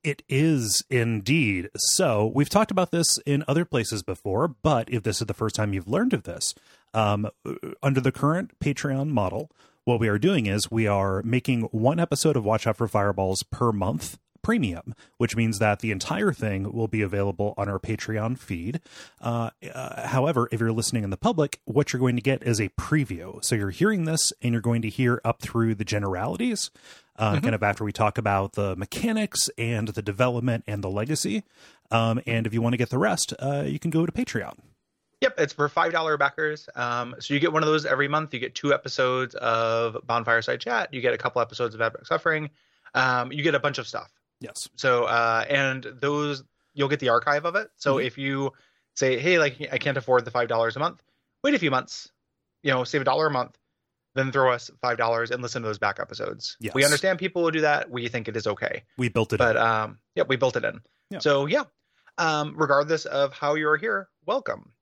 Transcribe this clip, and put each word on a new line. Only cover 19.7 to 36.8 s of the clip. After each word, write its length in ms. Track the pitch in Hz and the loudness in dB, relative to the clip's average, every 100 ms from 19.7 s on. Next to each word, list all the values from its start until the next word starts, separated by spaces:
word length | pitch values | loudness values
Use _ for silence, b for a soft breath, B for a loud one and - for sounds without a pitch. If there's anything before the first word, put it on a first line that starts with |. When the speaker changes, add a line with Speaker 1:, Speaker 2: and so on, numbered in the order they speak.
Speaker 1:
uh, 340 | 127 127 - 110 | -12 -10 -8 -2
however, 420 | 127 147 131 117 | 2 2 2 0
if 80 | 117 | 0
you're 100 | 113 | 0
listening 320 | 113 113 117 | 0 -2 -2
in 60 | 98 | -4
the 80 | - | 0
public, 440 | 240 180 143 - | 0 2 0 -2
what 300 | - 113 143 | -2 0 0
you're 60 | 127 | 0
going 160 | 127 120 | 2 2
to 40 | |
get 220 | 135 135 | 0 0
is 180 | 123 107 | 0 0
a 80 | 101 - | 0 -4
preview. 640 | - 151 131 87 90 - | 0 0 0 -6 -10 -8
So 120 | - | -2
you're 160 | 113 101 | 0 -2
hearing 340 | 95 196 208 | 2 2 2
this 300 | 160 160 - - | 0 0 0 0
and 100 | 127 | 0
you're 80 | 117 | 0
going 220 | 113 117 | 2 0
to 80 | 110 | -2
hear 280 | - 123 123 | 2 2 2
up 160 | 113 - | 0 -2
through 360 | - 117 113 104 | -2 0 2 0
the 80 | 104 | -2
generalities, 840 | 104 98 90 110 - 247 214 - B B B B - | -2 -2 -2 -4 -2 -4 -2 -6 B B B B -2
uh, 180 | 110 104 | 0 2
Speaker 2:
Mm-hmm. 40 | |
Speaker 1:
kind 100 | 123 | 2
of 80 | 110 | 2
after 220 | 104 98 | 0 0
we 80 | 107 | -4
talk 260 | - 107 110 | 0 0 2
about 340 | 107 98 98 | 0 0 0
the 220 | - 101 92 | -2 -4 -4
mechanics 720 | 101 - 226 220 208 - - - | -8 -4 -2 0 -2 -2 -4 -2
and 320 | 117 117 110 | -2 -2 -2
the 140 | 110 | -4
development 640 | 104 101 127 120 123 117 - | -6 0 2 2 0 -2 -4
and 160 | 107 | -6
the 60 | 101 | -4
legacy. 540 | 101 123 156 196 214 - b b b b | -4 -2 -2 -2 -4 -6 b b b b
Um, 300 | 113 113 113 - | 2 2 0 0
and 180 | 113 110 | -2 0
if 60 | |
you 80 | 113 | 0
want 120 | 117 | 0
to 20 | 120 | 0
get 140 | 123 | 0
the 80 | 131 | 2
rest, 340 | 208 175 - - | 0 0 -4 -4
uh, 240 | 135 143 143 | -4 -2 -4
you 120 | 147 | -4
can 120 | 170 | 0
go 120 | 160 | 0
to 60 | 165 | 0
Patreon. 460 | 226 247 113 78 - _ _ _ _ _ _ | -2 -4 -4 -8 -14 _ _ _ _ _ _
Speaker 2:
Yep, 120 | - - | -2 0
it's 140 | 147 | -2
for 140 | - 147 | 0 -2
five 220 | - 165 | 0 0
dollar 260 | 165 160 147 | 0 0 0
backers. 500 | 139 - 156 151 - | 0 0 -4 -4 -12
Um, 400 | - | -6